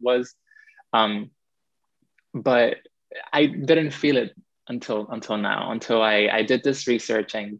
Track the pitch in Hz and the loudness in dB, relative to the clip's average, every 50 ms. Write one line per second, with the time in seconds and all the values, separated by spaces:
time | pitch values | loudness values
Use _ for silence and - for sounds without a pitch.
0 | 120 123 127 123 123 - - _ _ _ _ _ _ _ _ _ _ _ - 113 | 0 2 2 2 0 -4 -10 _ _ _ _ _ _ _ _ _ _ _ 2 2
1 | 110 104 104 104 104 - _ _ _ _ _ _ _ _ _ _ _ _ _ _ | 2 2 0 -4 -8 -10 _ _ _ _ _ _ _ _ _ _ _ _ _ _
2 | _ _ _ _ _ _ - - 107 135 127 120 117 - - - - _ _ _ | _ _ _ _ _ _ -10 -4 0 2 4 4 4 2 0 -4 -8 _ _ _
3 | _ _ - - - - - 147 151 143 - - 139 143 165 165 156 147 139 - | _ _ -18 -18 -10 -4 0 2 2 2 0 0 2 2 4 4 2 0 -4 -2
4 | - 147 143 123 117 101 - - - _ _ _ _ - 123 120 - - 117 107 | 0 2 2 2 0 -2 -6 -14 -20 _ _ _ _ -10 -10 -8 -6 -4 -4 -4
5 | 107 - - 110 - - 110 107 101 101 104 101 98 - 113 117 - - 120 113 | -4 -6 -10 -10 -8 -6 -4 -2 -2 -2 -2 -2 -4 -4 -6 -6 -4 0 2 2
6 | 110 110 107 104 104 104 98 110 110 104 131 117 - 139 135 135 - 127 123 113 | 4 4 4 4 2 2 2 2 2 2 0 0 2 0 -2 -2 0 -2 -2 -2
7 | - - 113 110 104 - - 110 104 104 104 104 | -2 -2 -2 -2 -2 -4 -6 -8 -8 -10 -12 -14